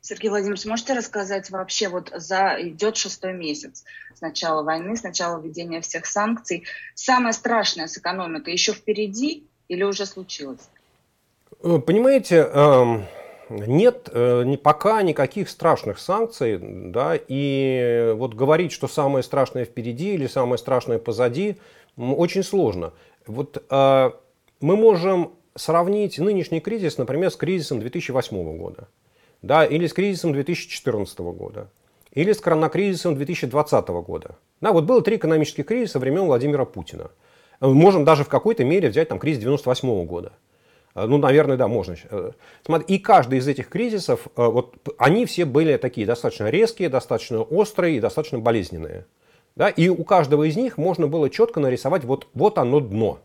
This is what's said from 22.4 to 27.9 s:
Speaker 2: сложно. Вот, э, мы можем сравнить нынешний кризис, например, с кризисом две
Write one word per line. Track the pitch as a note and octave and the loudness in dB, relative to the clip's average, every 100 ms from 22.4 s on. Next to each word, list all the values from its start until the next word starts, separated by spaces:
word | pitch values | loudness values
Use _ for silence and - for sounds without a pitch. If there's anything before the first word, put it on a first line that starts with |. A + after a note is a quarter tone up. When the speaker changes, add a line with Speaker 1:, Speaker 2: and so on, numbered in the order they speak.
Speaker 2:
сложно. | F#3 G3 C#3 F#2 D#2+ - _ _ - | -2 0 0 -2 -8 -12 _ _ -14
Вот, | A2 C#3 - _ | -10 -8 -10 _
э, | C#3 C3+ C3+ B2+ - _ _ _ _ | 4 6 6 4 0 _ _ _ _
мы | C#3+ G3+ | 0 6
можем | A3+ F#3 F3+ F#3 E3 - _ - | 6 6 2 0 -2 -6 _ -10
сравнить | - E3 F3 G#3 G3+ - | 0 2 2 0 -2 -2
нынешний | F#3 G3+ D#3+ D#3+ | 0 0 0 -4
кризис, | G3+ A3+ F3 - | -4 -2 -4 -2
например, | B2 C#3 F3+ | -4 0 -2
с | - | -2
кризисом | D3+ F#3 D3 B2 | -2 -2 -2 -6
две | A2+ | -4